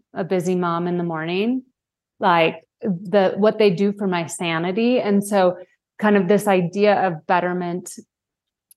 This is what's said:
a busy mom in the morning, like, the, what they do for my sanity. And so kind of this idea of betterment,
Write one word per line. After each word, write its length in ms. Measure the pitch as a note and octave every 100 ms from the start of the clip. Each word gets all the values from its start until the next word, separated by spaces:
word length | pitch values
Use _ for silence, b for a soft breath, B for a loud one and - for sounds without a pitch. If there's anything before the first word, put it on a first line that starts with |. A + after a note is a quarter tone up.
| _
a 100 | -
busy 320 | F3 F#3+ F3 F#3
mom 320 | F3 E3+ F3
in 100 | F3
the 60 |
morning, 600 | E3+ D#3+ D#3+ F3+ A3 C4 - _ _ _ _ _
like, 440 | G3+ E3+ E3 E3+ - _
the, 520 | - F3 G3 G3+ F#3 -
what 200 | G#3 G#3+
they 140 | G#3+
do 220 | E3 G3+
for 120 | G3+ G3+
my 220 | F3 D#3+
sanity. 720 | - F3 E3 E3+ F#3 A#3 B3+
And 260 | G#3 G3+ G3+
so 300 | G3+ F#3 F3+ B B _ -
kind 200 | G#3+ G3+
of 100 | F3+
this 180 | G3+ G#3
idea 640 | F#3+ E3+ G3+ G#3 F#3 F#3
of 180 | D#3+ -
betterment, 720 | F3+ F3+ F3+ F3 F3 - - - _ _ _ _ _ _